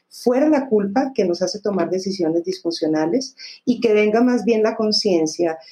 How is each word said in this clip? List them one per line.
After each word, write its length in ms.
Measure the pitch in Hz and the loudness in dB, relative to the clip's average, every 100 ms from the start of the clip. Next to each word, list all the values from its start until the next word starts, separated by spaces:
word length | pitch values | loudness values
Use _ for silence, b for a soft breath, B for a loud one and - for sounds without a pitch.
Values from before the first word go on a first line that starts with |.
| _ | _
fuera 400 | - 240 254 302 | -6 -2 2 2
la 220 | 294 - | 2 2
culpa 420 | 214 196 220 277 | 0 0 -2 -2
que 120 | - 185 | 0 0
nos 160 | 170 | 0
hace 180 | 180 208 | -4 -4
tomar 300 | 214 190 165 | -4 -2 -2
decisiones 560 | 185 190 - 160 170 170 | -2 -4 -2 -2 -2 -4
disfuncionales 920 | 185 170 170 156 156 160 254 - - B B - | -6 -6 -4 -2 0 0 -2 -4 -14 B B -4
y 160 | 233 | 0
que 120 | 226 | 2
venga 280 | 208 214 220 | 2 4 2
más 240 | 247 247 196 | 2 2 2
bien 180 | 220 | 2
la 120 | 214 220 | 2 0
conciencia 800 | 214 214 208 170 156 - 170 165 B | 0 0 2 2 0 0 -2 -2 B